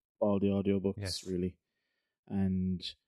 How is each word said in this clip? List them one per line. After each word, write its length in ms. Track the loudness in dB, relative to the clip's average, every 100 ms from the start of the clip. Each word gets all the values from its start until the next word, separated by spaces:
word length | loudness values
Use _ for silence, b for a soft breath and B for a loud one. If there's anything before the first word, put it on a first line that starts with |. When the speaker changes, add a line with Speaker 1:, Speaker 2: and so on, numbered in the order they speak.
| _ _
Speaker 1:
all 200 | 0 2
the 100 | 2
audiobooks, 500 | 2 2 2 0 -2
Speaker 2:
Yes. 260 | -6 -8 -4
Speaker 1:
really. 300 | -2 -2 -6 _ _ _ _ _ _ -6
And 560 | -2 0 0 0 -4 -6 -14